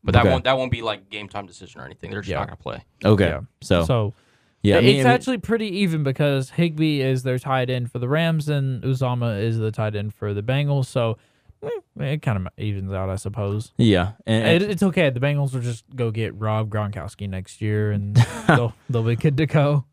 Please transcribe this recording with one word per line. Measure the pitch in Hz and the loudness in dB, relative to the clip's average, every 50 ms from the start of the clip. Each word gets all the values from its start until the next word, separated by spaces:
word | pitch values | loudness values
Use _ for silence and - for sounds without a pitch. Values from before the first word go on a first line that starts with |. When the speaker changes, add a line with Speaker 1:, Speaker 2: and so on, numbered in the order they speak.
| _ | _
Speaker 1:
But | - - | 2 4
that | 120 | 4
Speaker 2:
Okay. | 120 104 | 6 6
Speaker 1:
won't, | 131 131 123 | 4 4 2
that | 127 135 | 2 2
won't | 131 127 127 | 2 0 -2
be, | 120 117 113 | -4 -4 -4
like, | 113 104 98 95 _ | -6 -6 -6 _ _
game | 104 104 104 | -14 -14 -14
time | 95 - 104 98 | -10 -12 -12 -12
decision | 92 87 - 95 - - - | -12 -18 -20 -20 -20 -18 -16
or | 64 | -16
anything. | 65 - _ - 87 | -16 -16 _ -14 -10
They're | 98 101 | -10 -8
just | 101 98 | -6 -6
Speaker 3:
Yeah. | 87 | -4
Speaker 1:
not | - 101 | -4 -4
gonna | - - | -6 -10
play. | - - - 55 - - _ _ _ - | -12 -12 -12 -12 -12 -14 _ _ _ 4
Speaker 2:
Okay. | 98 107 95 95 | 4 6 6 4
Speaker 3:
Yeah. | 82 76 67 - - _ _ | 2 0 -4 -8 -14 _ _
Speaker 2:
So, | - - 98 87 82 | -2 0 2 2 2
Speaker 3:
So, | 82 135 117 107 101 - _ _ _ _ _ _ _ _ _ | 2 2 2 0 -2 -4 _ _ _ _ _ _ _ _ _
Speaker 2:
yeah, | - 101 - | 2 4 4
I | 254 | 6
Speaker 3:
it's | 240 | 6
Speaker 2:
mean, | 247 - | 6 6
I | - | 6
mean | 269 | 4
Speaker 3:
actually | 247 240 247 247 262 254 214 | 4 4 2 2 -2 -4 -4
pretty | - - 220 233 220 214 175 196 | -2 -2 -2 -2 -2 -4 -2 0
even | 202 180 160 156 147 | 0 0 0 0 -2
because | 135 131 - 151 147 139 135 131 - | -2 -2 0 0 0 0 0 -2 -4
Higbee | - - 170 170 156 151 156 156 151 143 | -2 0 0 0 0 0 0 0 2 0
is | 131 131 131 127 123 | 0 0 0 0 0
their | 131 127 123 | -2 -2 -2
tight | - 143 131 131 127 123 | -2 -2 0 0 0 0
end | 127 123 123 120 | -2 -4 -4 -4
for | _ 135 | _ -4
the | 120 | -2
Rams | 123 135 160 165 165 160 160 147 151 | 0 0 0 2 2 0 0 0 0
and | 151 143 135 135 131 120 - | -2 0 0 -2 -4 -4 -2
Uzomah | 127 131 127 131 123 123 120 120 117 110 98 | -2 -2 0 0 -2 0 0 -2 -2 -2 -2
is | 107 113 113 | -2 -2 -2
the | 113 110 110 | -2 -2 -2
tight | 107 - 110 107 107 | -2 -2 -4 -2 -2
end | 104 101 107 107 | -4 -6 -6 -8
for | _ 110 104 101 | _ -6 -4 -4
the | 104 101 | -4 -2
Bengals. | 117 131 139 147 143 143 139 127 | -2 -2 0 0 0 0 0 -2
So, | - - 139 120 113 110 - _ _ _ _ _ _ _ _ - | -2 -2 -2 0 0 -2 -4 _ _ _ _ _ _ _ _ -8
eh, | 440 480 403 _ _ _ - | -8 -8 -8 _ _ _ -8
it | 147 135 143 151 | -6 -6 -6 -4
kinda | - 139 110 98 90 - _ | -2 -2 -2 -2 -4 -8 _
evens | - - 107 101 98 95 95 98 | -6 -6 -4 -4 -4 -6 -6 -4
out, | 95 95 95 | -4 -4 -4
I | 92 | -4
suppose. | 90 - 104 104 110 104 101 101 107 110 - _ | -6 -6 -8 -6 -4 -4 -4 -4 -4 -6 -8 _
Speaker 2:
Yeah. | - 120 113 98 90 87 98 107 _ - | 2 4 6 6 6 4 0 -4 _ -4
And, | - 110 110 113 | 0 0 2 4
and | - 165 175 196 | 4 2 2 2
Speaker 3:
It, | 208 | 0
it's | 202 160 202 | 0 0 0
okay. | 190 170 190 170 143 | 2 2 2 2 2
The | 127 120 | 0 0
Bengals | 127 143 143 143 143 135 127 | -2 0 0 0 -2 -2 -4
will | 131 | -4
just | 120 123 117 113 _ _ 131 | -4 -4 -6 -8 _ _ -6
go | 127 120 113 | -4 -4 -2
get | 104 113 110 98 - | -2 -2 -4 -4 -4
Rob | 101 107 110 110 110 110 107 | -4 -4 -2 0 0 -2 -2
Gronkowski | 104 107 107 101 101 95 73 101 - _ 104 101 | -2 -4 -4 -4 -6 -8 -10 -12 -12 _ -8 -8
next | 95 92 92 - - - | -6 -8 -8 -10 -10 -6
year, | 110 107 107 107 107 104 | -4 -2 0 0 0 0
and | 104 104 101 101 104 | 0 -2 -2 2 4
Speaker 2:
<laughs> | 117 117 - - 233 - | 4 4 4 0 -2 4
Speaker 3:
they'll, | - 165 123 120 113 - _ _ - | 4 4 4 4 0 -4 _ _ -4
they'll | 123 117 113 | -2 0 2
be | 113 120 | 0 0
good | 113 - 160 139 | 2 2 0 2
to | 127 - | 2 0
go. | - - 156 139 143 147 139 - _ | 2 2 2 4 4 2 0 -2 _